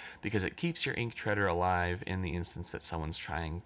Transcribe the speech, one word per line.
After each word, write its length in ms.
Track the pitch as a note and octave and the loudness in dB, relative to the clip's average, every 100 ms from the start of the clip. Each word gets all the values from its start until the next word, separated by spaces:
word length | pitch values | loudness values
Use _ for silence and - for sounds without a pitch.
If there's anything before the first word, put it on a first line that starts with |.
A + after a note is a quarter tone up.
| - - | -14 -6
because 220 | - G#2+ | 0 2
it 140 | F#2 - | 0 0
keeps 280 | E3+ E3 C3+ | -2 0 -2
your 100 | - | 0
Ink 180 | A#2 | -2
Treader 340 | - G#2+ G#2 G2 | -2 0 2 4
alive 560 | F2 F2+ F2+ F2 F2+ - | 4 4 4 4 0 0
in 180 | F#2 | 0
the 80 | F2+ | 0
instance 400 | F2 E2+ F2 E2+ | 0 -2 -6 -6
that 120 | - | -6
someone's 340 | - E2 D#2 D#2+ | -4 -2 -2 -4
trying 440 | - D#2+ D#2+ E2+ | -4 -2 -2 -4